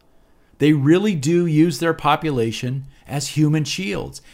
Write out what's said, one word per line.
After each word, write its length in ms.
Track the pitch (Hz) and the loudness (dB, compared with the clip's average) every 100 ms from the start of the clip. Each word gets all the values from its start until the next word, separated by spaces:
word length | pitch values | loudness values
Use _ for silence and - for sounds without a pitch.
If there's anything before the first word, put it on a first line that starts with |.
| _ _ _ _ _ _ | _ _ _ _ _ _
They 160 | 147 | 2
really 420 | 151 135 175 214 170 | 4 4 4 2 -2
do 300 | 131 175 170 | 0 0 2
use 340 | 151 170 170 | 2 2 2
their 140 | 165 | -2
population 920 | 160 147 156 156 131 113 110 123 135 131 - - | 0 0 0 0 -2 -2 -4 -6 -8 -10 -20 -10
as 200 | 143 139 | -8 -4
human 360 | 151 151 156 147 | 0 2 2 -2
shields. 560 | - 196 185 - - - | -6 -6 -6 -8 -14 -20